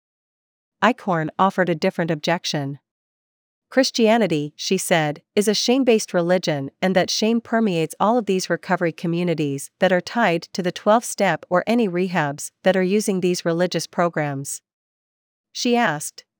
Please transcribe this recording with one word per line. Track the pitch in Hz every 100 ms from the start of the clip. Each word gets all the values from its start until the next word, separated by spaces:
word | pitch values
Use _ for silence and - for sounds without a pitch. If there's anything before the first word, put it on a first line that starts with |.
| _ _ _ _ _ _ _ _
Eichhorn | 202 254 - 170 156 -
offered | 190 196 180
a | 160
different | 190 - 165
objection. | 156 - 175 - 156 139 143 _ _ _ _ _ _ _ _ _
"Christianity," | - 262 - 214 233 196 160 147 -
she | - 190
said, | - 175 151 147 _ -
"is | 208
a |
shame-based | 202 - 254 254 220 -
religion | 180 170 185 180 147 135 -
and | 185 185
that | 170
shame | - 220 233
permeates | - 226 220 170 160 -
all | 196 247
of |
these | 202 185 -
recovery | 170 - 180 170
communities | - 175 170 175 160 147 139 - _
that | 185
are | 180
tied | - 240 214 170 -
to | -
the | 180
twelve-step | - - 220 - - 196 156 -
or | 180 -
any | 240 214
rehabs | 175 185 175 147 151 - _
that | 190 185
are |
using | 185 208 214 190
these | 180 180
religious | 175 165 180 170 -
programs." | - 175 165 147 139 143 - _ _ _ _ _ _ _ _ _
She | - 247 240
asked, | 226 151 - - _ _